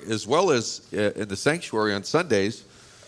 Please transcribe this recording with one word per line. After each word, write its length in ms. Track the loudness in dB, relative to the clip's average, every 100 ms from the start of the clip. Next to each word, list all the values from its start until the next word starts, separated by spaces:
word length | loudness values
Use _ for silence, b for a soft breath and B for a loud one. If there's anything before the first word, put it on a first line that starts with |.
| -6
as 200 | -4 0
well 240 | 2 4
as, 300 | 2 0 -8 -6
uh, 200 | -2 -2 -2
in 120 | -6
the 80 | -2
sanctuary 600 | -2 -2 -2 0 0 0
on 80 |
Sundays, 640 | 0 0 2 2 2 -4 -14 B B B